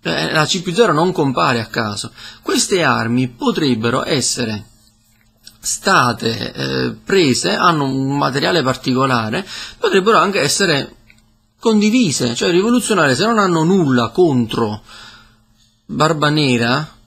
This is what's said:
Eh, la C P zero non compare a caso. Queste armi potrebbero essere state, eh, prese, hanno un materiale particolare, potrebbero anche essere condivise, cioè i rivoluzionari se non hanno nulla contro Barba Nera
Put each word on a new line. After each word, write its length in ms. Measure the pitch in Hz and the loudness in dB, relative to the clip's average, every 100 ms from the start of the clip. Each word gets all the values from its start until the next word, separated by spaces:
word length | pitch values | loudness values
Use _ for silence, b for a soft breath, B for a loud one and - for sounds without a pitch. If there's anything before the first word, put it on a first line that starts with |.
Eh, 300 | - 147 160 | -4 -4 -2
la 140 | 151 151 | -2 0
C 180 | 190 | -2
P 100 | 175 | -4
zero 200 | 175 233 | 0 2
non 180 | 151 175 | 4 0
compare 480 | 180 143 127 160 120 | 2 0 0 0 0
a 80 | 107 | -4
caso. 440 | - 110 104 - B B B | -4 -4 -6 -12 B B B
Queste 400 | - 330 - 185 | -4 -2 0 0
armi 460 | 151 117 113 120 127 | 2 0 0 0 -2
potrebbero 760 | - 277 214 151 117 117 127 | -2 -2 0 0 0 0 -2
essere 640 | - 151 - - 113 107 - _ _ _ _ _ _ _ - _ | -2 -2 -2 -4 -6 -8 -12 _ _ _ _ _ _ _ -20 _
state, 920 | - - - 185 123 117 - 113 - | -8 -6 0 2 2 0 -4 -6 -8
eh, 420 | - 135 131 127 110 - | -8 -6 -4 -4 -6 0
prese, 480 | 190 156 120 175 | 2 2 2 0
hanno 300 | 208 175 160 | 0 0 0
un 340 | 139 135 135 143 | -2 -2 -2 -2
materiale 460 | 143 135 165 180 | -2 -2 0 0
particolare, 840 | 131 123 - 127 135 123 110 131 196 B B B | 0 -2 -2 0 0 0 -2 -6 -8 B B B
potrebbero 400 | 440 202 190 208 | 0 2 4 2
anche 220 | 180 196 | 2 0
essere 560 | 143 - 196 147 - - _ - _ _ _ _ | -2 0 0 0 -4 -14 _ -20 _ _ _ _
condivise, 760 | 233 214 208 247 214 127 123 | 0 2 4 2 2 0 -2
cioè 160 | 120 196 | -2 0
i 40 | |
rivoluzionari 600 | 175 214 247 - 208 147 127 | 2 2 0 2 2 2 2
se 100 | 208 | 0
non 100 | 226 | 2
hanno 260 | 190 165 | 2 2
nulla 460 | 160 196 156 127 117 | 2 2 4 2 0
contro 720 | - 180 131 113 - 113 104 B B B B B B _ _ _ _ _ | 2 2 2 -2 -2 -4 -4 B B B B B B _ _ _ _ _
Barba 400 | 113 151 160 147 | -2 0 2 0
Nera 680 | 151 143 120 117 131 156 - | 2 2 2 2 0 -2 -12